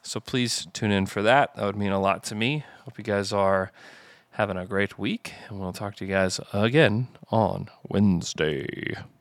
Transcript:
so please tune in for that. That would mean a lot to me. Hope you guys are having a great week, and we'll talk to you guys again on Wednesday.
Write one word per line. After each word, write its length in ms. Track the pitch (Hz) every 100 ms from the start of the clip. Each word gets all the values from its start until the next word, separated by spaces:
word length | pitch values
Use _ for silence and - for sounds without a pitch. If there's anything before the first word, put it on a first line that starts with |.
so 200 | - 110
please 460 | - 131 120 - -
tune 200 | - 107
in 140 | 101 95
for 160 | 104
that. 320 | 107 135 139 -
That 80 | 104
would 100 | 104
mean 160 | 101
a 80 | 98
lot 240 | 98 92 -
to 100 | 104
me. 280 | 117 151 - - -
Hope 120 | -
you 60 |
guys 300 | 104 101 101
are 400 | 104 95 95 95 - - - - - _
having 240 | - 104 92
a 100 | 90
great 320 | 98 101 -
week, 360 | 101 226 - - -
and 100 | 98
we'll 140 | 92
talk 240 | 87 104 -
to 80 | 95
you 60 |
guys 260 | 95 92 - -
again 560 | 101 110 143 131 104 123 - -
on 400 | 113 98 95 101 - -
Wednesday. 1080 | 98 104 87 - - 78 71 - - - - - _